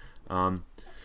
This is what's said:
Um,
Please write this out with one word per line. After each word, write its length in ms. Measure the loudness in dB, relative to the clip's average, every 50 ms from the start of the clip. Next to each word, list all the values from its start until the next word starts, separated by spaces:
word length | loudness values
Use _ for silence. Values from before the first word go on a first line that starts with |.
| -14 -14 -14 -12 -6 0
Um, 360 | 4 4 6 6 4 2 -2 -6 -14 -14 -14 -14 -14 -14 -14